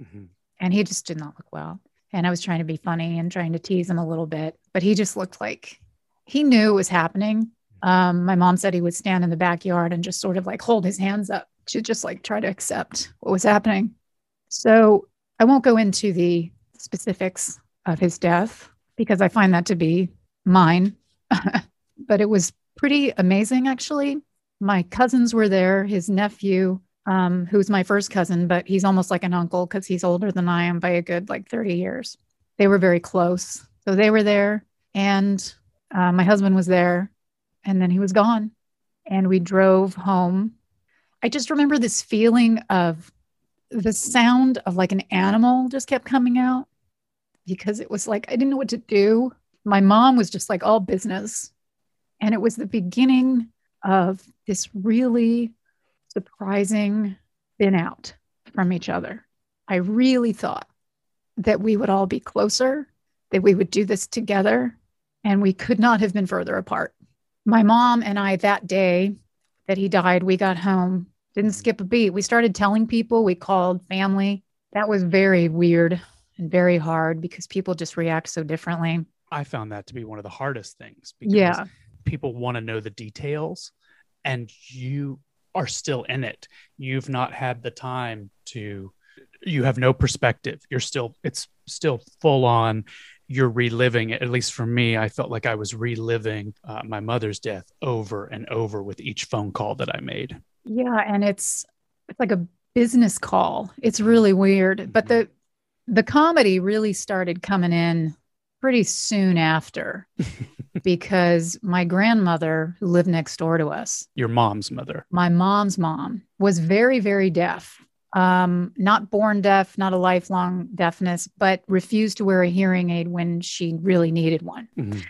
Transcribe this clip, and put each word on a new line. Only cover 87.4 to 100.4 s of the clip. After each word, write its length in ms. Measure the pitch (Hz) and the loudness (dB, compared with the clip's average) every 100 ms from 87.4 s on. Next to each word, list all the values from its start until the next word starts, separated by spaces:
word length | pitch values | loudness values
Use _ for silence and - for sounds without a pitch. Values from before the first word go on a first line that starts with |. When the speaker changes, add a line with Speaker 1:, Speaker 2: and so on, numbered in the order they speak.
| 131 120 | -8 -8
Speaker 1:
the 80 | 120 | -12
time 580 | - 131 127 120 110 101 _ - | -12 -10 -8 -8 -12 -16 _ -18
to, 440 | 110 104 101 95 _ _ - _ _ | -14 -12 -12 -16 _ _ -20 _ _
you 200 | 196 147 | -6 -2
have 140 | 135 127 | 0 2
no 160 | 127 | 0
perspective. 680 | - 131 - 120 - 131 - - | 2 -2 0 -2 -2 -8 -12 -8
You're 100 | 131 | -8
still, 360 | - 135 117 - | -6 -8 -8 -10
it's 240 | 160 - - _ - | -12 -10 -16 _ -20
still 340 | - 156 123 _ _ | -6 -4 -4 _ _
full 240 | 156 135 123 | 2 4 4
on. 400 | 117 113 110 - - - _ - | 4 2 -2 -8 -16 -20 _ -8
You're 220 | 131 127 | 0 0
reliving 600 | 117 120 117 127 117 110 | 0 -2 0 0 0 -2
it. 100 | 117 | -4
At 80 | 123 | -4
least 240 | 123 - | -4 -4
for 120 | - 117 | -6 -4
me, 320 | 120 117 113 | 0 0 0
I 120 | 107 | -2
felt 220 | - 123 | -4 -6
like 140 | 113 123 | -4 -4
I 100 | 107 | -4
was 180 | 101 | -6
reliving, 800 | 113 120 113 113 117 107 107 104 - | -8 -8 -6 -4 -4 -4 -8 -10 -16
uh, 180 | 110 110 | -16 -14
my 160 | 110 107 | -10 -8
mother's 400 | 107 120 107 101 | -4 -4 -4 -8
death 320 | 123 95 - - | -10 -10 -14 -10
over 440 | 139 117 104 104 104 | -6 -6 -6 -10 -10
and 220 | 107 - | -12 -8
over 320 | 113 110 104 | -6 -6 -6
with 160 | 98 95 | -10 -12
each 260 | 117 104 - | -12 -12 -8
phone 260 | 113 101 | -6 -6
call 240 | - 107 131 | -6 -8 -6
that 180 | - - | -8 -8
I 40 | |
made. 380 | - - 131 - | -10 -10 -12 -14